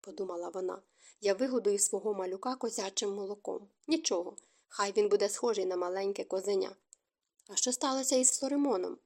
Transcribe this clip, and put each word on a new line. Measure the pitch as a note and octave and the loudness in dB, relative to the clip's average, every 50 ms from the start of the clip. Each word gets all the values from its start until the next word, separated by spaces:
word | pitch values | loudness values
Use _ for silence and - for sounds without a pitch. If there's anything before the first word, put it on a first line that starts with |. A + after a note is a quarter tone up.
подумала | - G3+ - - G3 F#3 F3 E3+ F3 F3 | -16 -14 -6 -6 -6 -4 -4 -4 -6 -4
вона. | E3+ F#3+ F#3 F3+ F#3 F#3 _ _ _ _ - - - _ | -4 -4 -4 -4 -4 -6 _ _ _ _ -20 -20 -20 _
«Я | - G3 G3 | 2 2 2
вигодую | G3 B3+ C4+ B3 A#3+ G3 G#3 G3+ G3+ | 4 2 2 2 2 2 2 2 4
свого | - - - G3 G3 A3 G#3 | 2 0 0 -2 -2 -2 -2
малюка | F#3+ F#3 F3+ F#3 F#3+ - B3+ C4 | -2 -2 -4 -6 -4 -4 -4 -4
козячим | B3+ - A#3 G#3+ - G3+ G3 G3 - G#3 G3+ G3 | -2 -4 -6 -4 -4 -6 -4 -4 -2 -2 -2 -4
молоком. | G3+ G3 F#3+ G3+ G3+ _ - G3 F#3 G#3 - _ _ _ | -4 -6 -8 -8 -8 _ -8 -8 -8 -10 -14 _ _ _
Нічого, | - D#4 E4+ D#4+ - G#3 F3 F3 F3+ G3+ - _ _ _ _ _ | -2 -2 0 0 0 0 0 -2 -4 -10 -16 _ _ _ _ _
хай | _ - - G3+ G3+ G3 | _ -2 -2 -2 2 4
він | A3 G#3 G#3 | 4 4 4
буде | G3+ G3+ G#3 G#3 | 4 4 4 2
схожий | - - - A#3+ A3 G3 F#3 | 0 -2 0 0 0 0 0
на | F#3 F#3 | 0 0
маленьке | F3+ F3+ F3+ F3+ G3 G3 G3 G3+ - - | 0 -2 -2 -2 -2 -2 -2 -4 -4 -4
козеня». | - - F#3+ F#3+ G3+ G3+ F#3+ F#3 - G3 _ _ _ - _ _ _ _ _ _ _ _ _ _ - G3+ | -4 -4 -2 0 0 0 0 0 -2 -6 _ _ _ -20 _ _ _ _ _ _ _ _ _ _ -6 -2
А | |
що | - - B3+ | -2 0 0
сталося | B3 - - C#4 C4 C4+ C4 - C#4 | 0 0 0 0 2 0 2 2 4
із | B3+ B3+ B3 - - | 6 6 6 4 4
Флоримоном? | - C4+ C#4+ C#4+ C#4+ C#4+ A3+ F#3 F3+ F3+ F3+ - _ | -2 0 0 2 2 2 2 2 0 -2 -6 -10 _